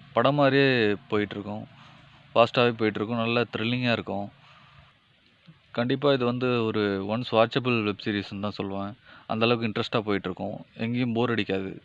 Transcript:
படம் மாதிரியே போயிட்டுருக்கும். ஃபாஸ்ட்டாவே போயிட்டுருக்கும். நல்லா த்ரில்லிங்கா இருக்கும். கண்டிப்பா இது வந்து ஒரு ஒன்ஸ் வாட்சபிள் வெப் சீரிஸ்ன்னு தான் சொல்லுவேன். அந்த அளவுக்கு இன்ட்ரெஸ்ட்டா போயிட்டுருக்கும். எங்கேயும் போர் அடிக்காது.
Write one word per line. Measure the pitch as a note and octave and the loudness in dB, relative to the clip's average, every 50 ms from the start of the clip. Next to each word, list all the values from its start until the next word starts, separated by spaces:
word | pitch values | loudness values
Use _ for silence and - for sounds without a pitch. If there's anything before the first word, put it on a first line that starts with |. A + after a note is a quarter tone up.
| - - - | -12 -4 0
படம் | A#2 A#2+ C3+ C#3+ | 2 2 4 4
மாதிரியே | D3 C#3+ C3+ C3 C#3 C#3 C3+ C3 A#2+ A2 G#2 G#2 - - - | 4 4 4 4 4 4 4 4 4 2 2 0 -2 -4 -2
போயிட்டுருக்கும். | A2 G#2 G#2 G2 - G#2 G2+ G#2 G#2 G#2+ A2+ - - - - - - - - - - - - - - | -2 -2 -2 -2 -4 -10 -10 -10 -10 -10 -12 -16 -20 -20 -20 -20 -20 -20 -20 -20 -20 -20 -10 0 4
ஃபாஸ்ட்டாவே | A2+ A#2 A2+ - C3 A#2+ A#2+ A#2 | 4 4 6 6 2 2 2 2
போயிட்டுருக்கும். | A2+ A2+ G#2+ G2 G#2 G#2+ G#2+ A#2+ | 2 0 0 0 0 -4 -4 -2
நல்லா | A#2 A2+ A#2 A#2 A#2+ A#2 - - | -2 -2 0 0 0 0 -2 -2
த்ரில்லிங்கா | G#2+ A2 A#2 B2 B2+ B2+ A#2+ | -4 -2 -2 -2 -2 0 0
இருக்கும். | A#2 G#2+ - - G2 G2 G2+ G#2+ - _ - - - - - - - - - _ _ _ _ _ _ _ _ _ _ _ _ - - _ _ _ | 0 0 -2 -4 -6 -6 -6 -8 -12 _ -20 -20 -20 -20 -20 -20 -20 -20 -20 _ _ _ _ _ _ _ _ _ _ _ _ -20 -20 _ _ _
கண்டிப்பா | - A#2 A#2+ B2 C3+ C3 C#3+ C#3+ C#3 | -4 -4 -2 -2 -2 0 2 2 2
இது | B2+ B2 | 2 2
வந்து | A#2+ A#2+ B2 B2+ B2+ B2 A#2+ A2+ | 0 -2 0 -2 0 0 0 0
ஒரு | A2 G#2+ G#2+ G#2 G2+ G2 F#2+ F#2+ G2+ | 0 0 0 0 0 0 -2 -2 -4
ஒன்ஸ் | G#2+ A#2+ B2 - | -4 -4 -4 0
வாட்சபிள் | A#2 A2 A2+ A2+ - C#3 A#2+ B2+ A#2+ A2+ G#2+ | 4 4 4 4 2 -2 0 0 0 0 0
வெப் | G#2 G2 - - | -2 -2 -4 -4
சீரிஸ்ன்னு | A2+ G#2 G2+ F#2+ - G#2 G2 | -2 -2 -2 -4 -4 -8 -6
தான் | G2+ G#2 G2 - G2+ | -6 -6 -6 -6 -6
சொல்லுவேன். | G2 G2 G2 G2 G2+ A2 - _ - - - - | -6 -6 -6 -8 -8 -10 -14 _ -20 -20 -18 -8
அந்த | - - A2 A#2 | -6 -2 0 2
அளவுக்கு | A#2 A#2+ A2+ A#2 | 2 2 2 0
இன்ட்ரெஸ்ட்டா | A2 G2+ A#2+ A2+ - - A#2+ | -4 -4 -4 -4 -2 -2 -2
போயிட்டுருக்கும். | G2+ G#2+ G2+ F#2+ - F#2+ F2+ - G2 G2 G2 - - _ - | 0 0 -2 -2 -2 -4 -6 -6 -8 -8 -10 -12 -14 _ -10
எங்கேயும் | - A2+ A2+ A#2+ A#2+ B2+ A#2+ A2+ | -8 -6 -4 -2 -2 -2 -2 0
போர் | A2+ A#2+ A#2+ | 0 0 0
அடிக்காது. | A#2 G#2+ G2+ - F#2+ F#2+ F#2+ F#2+ E2+ - _ | 0 -2 -2 -2 -2 -4 -4 -6 -10 -12 _